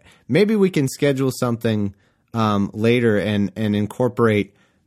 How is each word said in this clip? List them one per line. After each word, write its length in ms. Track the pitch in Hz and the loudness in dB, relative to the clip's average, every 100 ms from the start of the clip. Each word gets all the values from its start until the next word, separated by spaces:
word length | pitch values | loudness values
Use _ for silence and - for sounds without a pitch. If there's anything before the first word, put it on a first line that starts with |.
| - _ - | -18 _ -2
maybe 280 | 143 208 220 | 0 2 2
we 160 | 185 | 2
can 160 | 165 135 | 0 -2
schedule 420 | - 143 131 131 | 0 -2 0 -2
something, 640 | - 127 113 117 107 101 - _ _ _ | -2 -4 -2 -2 -2 -4 -8 _ _ _
um, 380 | 117 110 101 101 | -2 0 0 -2
later 440 | 107 113 123 117 104 | 0 0 2 2 2
and, 340 | 92 104 101 - | 0 -2 -2 -2
and 200 | 107 104 | -2 0
incorporate 800 | 107 - 123 - 117 104 98 _ _ _ | -2 -2 -4 0 2 2 -2 _ _ _